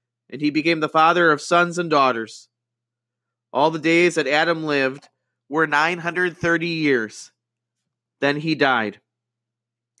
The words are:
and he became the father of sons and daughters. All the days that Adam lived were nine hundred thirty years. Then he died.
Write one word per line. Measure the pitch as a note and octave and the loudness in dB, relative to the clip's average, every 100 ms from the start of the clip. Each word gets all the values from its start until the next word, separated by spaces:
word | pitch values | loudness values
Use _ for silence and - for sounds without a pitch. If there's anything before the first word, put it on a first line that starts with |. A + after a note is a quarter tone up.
| _ _ - | _ _ -18
and | C3 | -6
he | D3 | -4
became | D3+ D#3 D#3+ | -2 -2 -2
the | D3+ | 0
father | D#3+ D#3+ F3 E3 | 2 4 4 2
of | D3 | 2
sons | - F3 F3 E3+ | 2 2 2 -2
and | E3+ | 0
daughters. | D3 C3 A#2 A2 - - _ _ _ _ _ _ _ _ _ _ | 2 2 0 -6 -14 -20 _ _ _ _ _ _ _ _ _ _
All | A#2+ D#3 | 0 0
the | D#3+ | 0
days | D#3 E3+ F3 | 2 4 2
that | D#3+ C3+ | 2 0
Adam | D3 E3 E3 | 0 0 -2
lived | D#3 C#3+ C3 C#3 _ _ _ _ - | -2 0 -2 -4 _ _ _ _ -6
were | D3+ D#3+ | -2 0
nine | D3 D#3+ F3 | 2 0 -2
hundred | E3+ E3+ F3+ - | -6 -4 -4 -2
thirty | E3+ E3+ E3+ | -2 0 -2
years. | D#3+ D3 B2+ G#2+ - - _ _ _ _ _ _ _ _ - | -2 0 0 -2 -12 -20 _ _ _ _ _ _ _ _ -4
Then | C#3 D3 | -2 -2
he | D#3+ | -4
died. | C#3+ C#3 B2 G#2+ - _ _ _ _ _ _ _ _ _ _ | 0 2 2 -2 -8 _ _ _ _ _ _ _ _ _ _